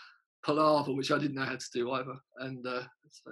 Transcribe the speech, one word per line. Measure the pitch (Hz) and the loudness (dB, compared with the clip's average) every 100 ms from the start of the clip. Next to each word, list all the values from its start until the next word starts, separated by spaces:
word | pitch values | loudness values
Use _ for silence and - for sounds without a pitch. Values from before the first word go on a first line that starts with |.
| - _ _ _ - | -20 _ _ _ 0
palaver, | 147 156 151 139 | 4 6 6 4
which | 135 135 | -2 2
I | 147 | 2
didn't | 143 135 | 2 -2
know | 127 | -4
how | 131 | -6
to | - | -6
do | 123 120 | -2 -2
either. | 131 131 131 _ 123 | -2 -4 -12 _ -10
And, | 131 131 123 | -10 -8 -6
uh, | 123 131 _ 151 | -6 -8 _ _
so | - 127 | -20 -14